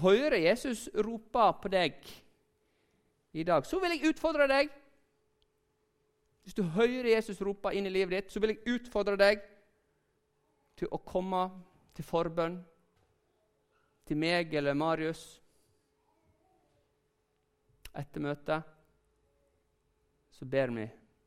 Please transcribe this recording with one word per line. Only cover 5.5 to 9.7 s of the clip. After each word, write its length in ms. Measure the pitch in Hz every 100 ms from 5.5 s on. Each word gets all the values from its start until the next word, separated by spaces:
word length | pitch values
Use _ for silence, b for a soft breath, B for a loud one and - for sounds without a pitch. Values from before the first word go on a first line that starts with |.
| _ _ _ _ _ _ _ _ _
Hvis 120 | 190 226
du 60 | 175
hører 360 | 170 240 254 240
Jesus 300 | 220 220 190
rope 280 | 196 202 196 175
inn 100 | 196
i 40 |
livet 240 | 185 185 185
ditt, 160 | 196
så 80 | -
vil 140 | 220
jeg 240 | 220 - 247
utfordre 380 | - 208 202 196
deg 240 | 202 214 - - _